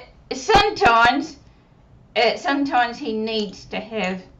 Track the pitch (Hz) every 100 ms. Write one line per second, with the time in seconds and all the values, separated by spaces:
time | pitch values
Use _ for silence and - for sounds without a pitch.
0 | - - - 262 - 403 415 - 392 175
1 | 240 269 - - - _ _ _ _ -
2 | _ - 226 - 349 285 277 247 233 233
3 | 277 220 220 220 208 - - - 214 220
4 | 185 185 185